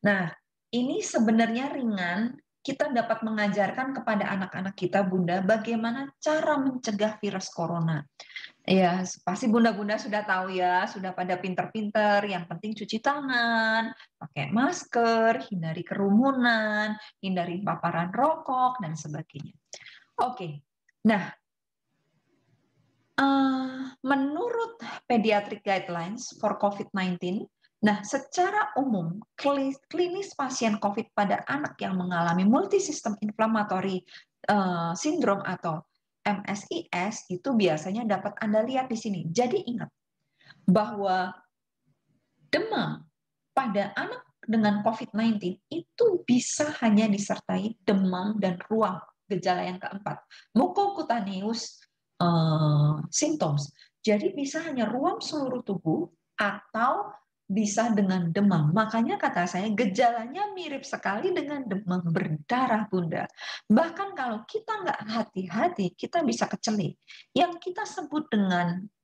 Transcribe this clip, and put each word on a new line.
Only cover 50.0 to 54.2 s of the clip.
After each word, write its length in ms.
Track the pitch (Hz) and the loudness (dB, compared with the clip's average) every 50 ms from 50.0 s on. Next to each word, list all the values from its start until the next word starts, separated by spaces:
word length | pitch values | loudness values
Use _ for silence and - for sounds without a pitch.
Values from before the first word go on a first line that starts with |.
| - - 147 - - _ - - - _ _ 214 | -8 -8 -8 -8 -12 _ -20 -20 -20 _ _ 2
mucocutaneous, 1200 | 269 349 - - 403 392 403 - 311 - 233 240 196 196 196 185 190 214 233 226 - - - - - _ _ _ _ _ _ _ | 2 2 2 2 0 0 0 -4 -2 -2 -2 -2 -2 -4 -6 -4 -4 -4 -4 -4 -6 -10 -14 -18 -20 _ _ _ _ _ _ _
eh, 880 | - 170 170 165 160 160 156 156 156 151 151 147 147 147 151 151 - - - | 2 4 4 4 4 4 4 4 4 4 6 6 6 4 4 2 -2 -4 -2
symptoms. 560 | - - 302 320 302 196 160 143 147 143 - - _ - _ _ _ | 0 0 0 2 0 0 0 0 0 -2 -4 -10 _ -20 _ _ _
Jadi 320 | _ - 208 214 | _ 2 2 2